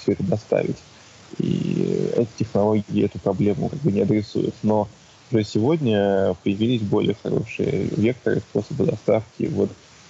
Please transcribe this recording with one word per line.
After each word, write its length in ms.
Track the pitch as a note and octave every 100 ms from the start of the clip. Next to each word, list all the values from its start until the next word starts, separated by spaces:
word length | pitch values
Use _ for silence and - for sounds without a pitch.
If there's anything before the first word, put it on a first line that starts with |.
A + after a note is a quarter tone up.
все 120 | -
это 100 | G2+
доставить. 540 | G2 A2 - G2 - - - - - - - G1+
И 720 | - G1+ G1+ G1+ G1+ G1+ G1+ -
эти 120 | A#2 -
технологии 680 | - G2+ G#2 G#2+ - G#2
эту 140 | G2+ F#2
проблему 500 | - F#2+ G3+ G3+ F#2+
как 120 | C#3+
бы 100 | C#3
не 120 | G2+
адресуют. 520 | G2 G#2+ G#2 - - -
Но 240 | G#2+ G#2+ G#2 - - - -
уже 120 | A2+
сегодня 880 | G#2 G#2+ A2+ E3 C3+ G#2 G2+ G2 G2 F2+
появились 380 | G2+ G2 A2+ B2
более 340 | G#2 G#2 G2+ G#2+
хорошие 680 | G2 G2+ - - G2 - - -
векторы, 440 | G#2+ B2+ - -
способы 440 | - - G#2 B2+
доставки. 640 | G2 G#2+ - A2 A2 - -
Вот, 180 | F#2+ G2+ - - - -